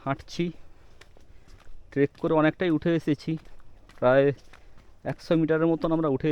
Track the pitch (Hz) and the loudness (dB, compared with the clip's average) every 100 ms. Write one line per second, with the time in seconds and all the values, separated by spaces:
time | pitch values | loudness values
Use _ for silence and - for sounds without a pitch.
0 | - 135 - - 175 - - - - - | -6 -6 -6 -6 -6 -6 -18 -20 -20 -20
1 | - - - - - - - - - - | -20 -20 -20 -20 -20 -20 -16 -16 -8 0
2 | 139 - 170 160 156 - 185 151 175 165 | 0 0 0 2 2 2 0 0 0 0
3 | - - - 160 - - - - - - | 0 -2 -2 -8 -8 -18 -18 -20 -20 -2
4 | 123 135 139 131 - - - - - - | 4 6 4 2 -8 -20 -20 -20 -20 -14
5 | - 135 - 165 156 160 165 160 170 160 | -10 -8 0 0 2 2 2 0 0 0
6 | 160 131 156 | 0 0 0